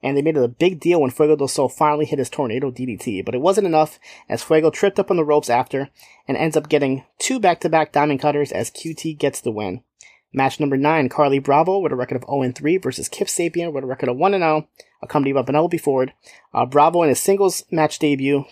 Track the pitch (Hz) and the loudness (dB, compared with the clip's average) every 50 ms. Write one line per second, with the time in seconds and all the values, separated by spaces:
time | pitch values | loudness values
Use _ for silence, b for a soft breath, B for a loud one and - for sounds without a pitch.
0 | - 131 139 143 143 160 160 147 123 117 120 _ 160 185 185 151 - 165 175 170 | -4 -2 -2 0 0 0 2 2 0 0 0 _ 0 0 0 0 0 0 2 2
1 | 147 127 123 - 156 151 156 147 139 139 - - 139 123 - - 160 151 147 151 | 2 0 2 2 2 2 4 2 0 -4 0 -2 -2 -2 0 0 2 2 2 0
2 | 156 147 156 139 127 - - - 143 117 110 127 143 135 123 - 131 127 110 - | -2 0 0 0 0 0 -4 -4 -4 -4 -2 -4 -4 -6 -6 -6 -8 -8 -8 -8
3 | - 131 104 92 95 104 113 123 139 185 196 208 202 185 160 156 156 151 - B | -6 -6 -6 -6 -6 -4 -4 0 0 2 2 2 0 2 4 2 2 2 -2 B
4 | B B B B B _ - 117 - - 160 160 156 160 147 - - 196 196 - | B B B B B _ -8 -8 -2 2 2 4 4 2 2 2 0 0 0 0
5 | 190 - - 175 156 147 147 151 147 - 117 120 123 - - 135 143 143 b b | -2 0 0 0 2 2 2 2 2 2 0 0 0 -2 -4 -6 -6 -6 b b
6 | b b b b b - 135 - 156 165 156 156 147 151 156 147 143 135 131 135 | b b b b b -6 -2 0 0 0 0 -2 0 2 0 2 2 0 -2 -4
7 | - _ _ _ - - 262 262 214 185 170 - - 170 156 160 156 - - 147 | -6 _ _ _ -4 -4 -4 2 2 2 0 2 -2 0 2 2 0 2 0 0
8 | 147 151 143 131 - 151 143 147 147 139 - 92 - - _ - - 165 160 - | 2 2 0 0 0 -2 0 0 -2 -2 -4 -6 -6 -6 _ -12 -12 -12 -12 -8
9 | - 165 156 147 - 143 - - - 131 110 104 107 95 - 123 _ _ _ b | -8 -10 -6 -2 -2 -2 -2 -2 -6 -6 -6 -4 -6 -6 -8 -8 _ _ _ b
10 | b b b b b b - 135 135 135 - - 151 143 135 135 139 147 160 160 | b b b b b b -4 -2 -2 -2 -2 -2 -2 -2 0 0 2 2 2 2
11 | 139 123 - - 147 139 135 139 135 143 139 147 165 180 190 202 185 151 135 123 | 0 -2 0 2 2 2 2 0 0 2 2 2 2 2 0 -2 -2 -2 -4 -4
12 | 123 - 131 123 123 - 143 139 131 123 120 - 143 151 180 185 - 131 127 - | -6 -6 -6 -8 -6 -4 -4 -2 -2 -4 -6 -4 -2 -2 -2 0 -2 -4 -6 -6
13 | 135 - - - - - - - 175 170 165 170 170 170 147 139 135 127 131 - | -10 -12 -6 -6 -6 -4 -2 -4 -4 -4 -2 -4 -6 -4 -6 -6 -6 -6 -6 -4
14 | - 127 123 131 165 190 202 190 170 160 156 156 151 _ _ b b b b b | -4 -4 -2 0 0 0 2 2 2 2 0 0 -2 _ _ b b b b b
15 | - - - 151 139 139 135 139 123 127 135 147 165 175 175 156 - 147 135 131 | -18 -4 -2 0 0 2 0 0 0 2 2 2 2 0 -2 -2 -2 0 0 0
16 | 131 131 _ b b b b b b b - - 131 127 135 143 147 160 165 175 | 0 -2 _ b b b b b b b -2 -2 -2 2 4 4 4 6 4 4
17 | 170 151 123 - - - 196 196 202 185 175 - - _ - 165 156 151 - - | 4 4 2 2 2 0 2 4 2 0 0 -2 -8 _ -2 0 0 0 0 0
18 | - 151 143 131 135 139 143 139 139 - | 0 0 0 0 0 0 0 0 -2 -6